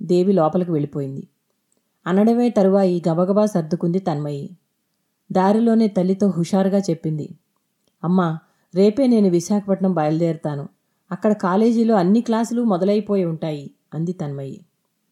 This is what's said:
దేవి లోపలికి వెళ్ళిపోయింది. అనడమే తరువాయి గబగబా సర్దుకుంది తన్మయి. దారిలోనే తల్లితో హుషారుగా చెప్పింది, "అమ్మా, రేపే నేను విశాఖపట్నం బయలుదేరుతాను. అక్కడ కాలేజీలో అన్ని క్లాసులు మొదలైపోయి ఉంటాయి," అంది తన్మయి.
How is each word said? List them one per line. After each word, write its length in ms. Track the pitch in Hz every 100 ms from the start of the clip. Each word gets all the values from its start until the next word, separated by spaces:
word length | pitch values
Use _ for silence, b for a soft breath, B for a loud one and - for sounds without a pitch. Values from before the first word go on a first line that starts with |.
దేవి 300 | 165 180 185
లోపలికి 380 | 190 156 185 180
వెళ్ళిపోయింది. 580 | 156 143 151 135 139 - _ _ _ _ _ _ _ 160
అనడమే 440 | 190 220 233 240
తరువాయి 520 | 214 196 196 190 175 170
గబగబా 360 | 165 185 202 214
సర్దుకుంది 520 | 185 156 170 170 180
తన్మయి. 580 | 190 147 147 143 - 180 _ _ _ _ _ _ -
దారిలోనే 560 | 190 190 220 233 226 220
తల్లితో 400 | 196 180 190 202
హుషారుగా 500 | 170 165 190 190 196
చెప్పింది, 600 | 196 160 160 151 - - _ _ _ _ _ _
"అమ్మా, 340 | 160 185 170 160 - _ _
రేపే 320 | 175 202 214 262
నేను 220 | 226 196
విశాఖపట్నం 680 | 175 170 208 202 190 185
బయలుదేరుతాను. 720 | 170 151 160 170 156 156 143 143 _ _ _ _
అక్కడ 200 | 180 220
కాలేజీలో 640 | 208 185 190 226 233 226
అన్ని 260 | 220 175 220
క్లాసులు 420 | 240 220 226 233
మొదలైపోయి 600 | 233 175 190 208 208 202
ఉంటాయి," 460 | 170 160 165 147 139 - _
అంది 180 | 151 170
తన్మయి. 520 | 180 147 139 139 - - _ _ _ _